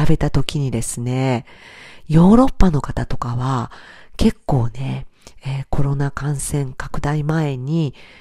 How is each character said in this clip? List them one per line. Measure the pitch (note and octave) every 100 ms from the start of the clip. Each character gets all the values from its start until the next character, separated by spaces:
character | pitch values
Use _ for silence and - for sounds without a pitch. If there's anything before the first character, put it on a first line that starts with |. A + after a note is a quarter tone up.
| D3+
べ | D#3
た | D3
時 | C#3+ - D3+
に | C3+
で | A2+
す | - -
ね、 | A#2+ B2+ C3 A#2+ - - - - - - -
ヨ | D#3 F3+
ー | A3+
ロ | C4
ッ |
パ | - F#3+
の | D3
方 | - - B2
と | -
か | B2 A#2+
は | B2+ B2+ A#2 - - - - -
結 | A3+ - -
構 | C3+ A#2+
ね、 | A#2+ C3+ C3 - _ - - C3+
え | C3+
ー、 | -
コ | -
ロ | C#3 C#3
ナ | C#3
感 | - C#3+ C#3+
染 | - D3 C3+ -
拡 | - D#3+
大 | C#3+ D3+
前 | D3 D#3+ D3 C3
に | C3 E3 D3 - - -